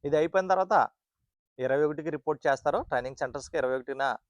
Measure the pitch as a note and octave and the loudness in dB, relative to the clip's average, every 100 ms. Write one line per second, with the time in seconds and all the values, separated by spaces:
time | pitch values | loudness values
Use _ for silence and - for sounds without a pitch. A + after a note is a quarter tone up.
0 | D3 D3+ E3 F#3+ F#3 F#3 F#3 G#3 A#2 _ | 0 2 2 2 2 2 4 4 2 _
1 | _ _ _ _ _ - B2+ C3+ D3+ D3+ | _ _ _ _ _ -6 0 2 2 0
2 | D#3 D3+ - D3+ D3+ C3 D3+ G#3 E4+ C3 | -6 -6 -4 -2 0 0 0 -2 -2 -4
3 | B2+ C3+ C3 C#3 - D#3+ B2+ C3 B2+ C3+ | -4 -6 -6 -6 -6 -2 -2 -2 -4 -4
4 | C3+ A2+ | -2 -2